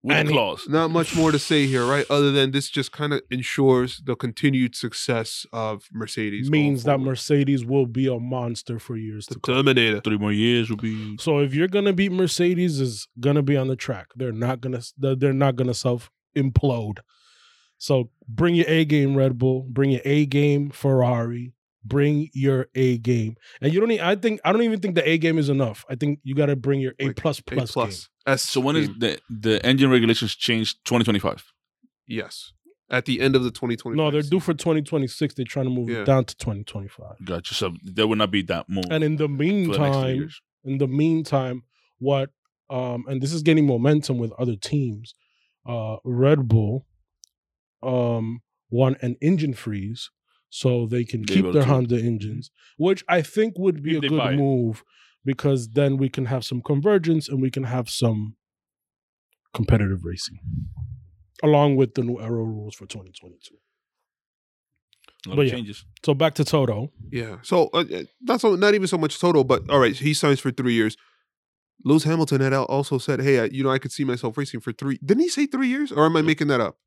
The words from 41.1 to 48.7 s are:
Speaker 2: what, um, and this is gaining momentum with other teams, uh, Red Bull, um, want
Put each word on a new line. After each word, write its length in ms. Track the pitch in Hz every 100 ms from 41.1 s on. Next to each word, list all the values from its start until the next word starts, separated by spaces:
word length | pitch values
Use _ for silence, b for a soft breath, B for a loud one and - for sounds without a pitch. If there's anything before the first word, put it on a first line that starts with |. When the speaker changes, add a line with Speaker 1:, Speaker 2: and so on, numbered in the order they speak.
| 160 151 139 131 123 _ _ _ _
Speaker 2:
what, 320 | 131 139 139 _ _ _ _
um, 360 | 131 127 120 123
and 140 | 135
this 100 | 139
is 100 | 165
gaining 240 | 151 156 147
momentum 520 | 120 131 151 143 123
with 160 | 117 -
other 200 | 123 104
teams, 580 | - 147 127 107 117 _ _ _ _ _ -
uh, 300 | 120 110 110
Red 440 | 127 123 135 151 123
Bull, 360 | 110 104 131 _ _ _ _ _ _ _ _ _ _
um, 600 | 131 127 120 117 113 117 _ _
want 280 | _